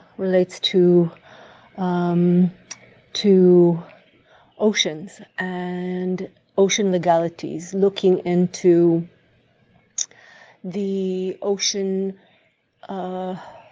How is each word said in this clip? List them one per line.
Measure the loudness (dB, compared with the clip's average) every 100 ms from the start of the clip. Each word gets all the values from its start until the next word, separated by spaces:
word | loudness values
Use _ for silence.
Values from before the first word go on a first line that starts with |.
| _ -8
relates | 0 0 0 -2
to, | -2 2 4 4 2 -4 _ -20 -20 -20 _ -8
um, | -4 -2 -2 0 2 2 2 -2 _ -20 _ _ _
to | -4 2 6 6 6 4 2 -6 -20 _ _ _ _ _ -4
oceans | -4 -2 -4 -6 -14 -20 -18 -10
and | -8 -8 -8 -8 -6 -4 -4 -6 -8 _ _ 0
ocean | 0 0 0
legalities, | 0 2 0 0 -6 -10 -10 -8
looking | -2 0 2 2 2 0
into | 0 0 0 2 4 4 2 -2 _ _ _ _ _ _ _ _ -12 -12 _ _ -20 -20 _
the | -10 -6 -4 -4 -4 -4 -6 -6
ocean, | -6 -4 -4 -4 -4 -4 -4 -8 _ _ _ _ _ _ -14
uh, | -12 -10 -8 -8 -10 -14 -20 -20